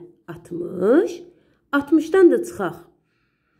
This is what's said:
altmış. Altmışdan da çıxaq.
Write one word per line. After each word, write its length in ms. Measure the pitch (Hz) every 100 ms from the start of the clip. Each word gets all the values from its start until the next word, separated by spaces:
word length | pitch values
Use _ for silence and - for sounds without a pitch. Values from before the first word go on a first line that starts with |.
| - _ -
altmış. 960 | 160 - 170 170 175 196 294 440 - - _ _ _ _
Altmışdan 600 | 285 285 320 - 381 349
da 100 | 247
çıxaq. 360 | - - 180 - - _ _ _ _ _ _ _